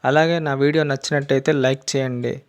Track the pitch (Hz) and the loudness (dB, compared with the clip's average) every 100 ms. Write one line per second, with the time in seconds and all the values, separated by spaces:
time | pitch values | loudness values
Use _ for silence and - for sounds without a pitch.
0 | 131 147 160 170 156 135 143 156 147 135 | 2 2 2 0 -2 0 2 2 0 -2
1 | - 147 139 135 135 147 131 135 - 139 | -2 -4 0 0 2 2 0 0 -4 -4
2 | 131 123 120 - | -4 -4 -6 -8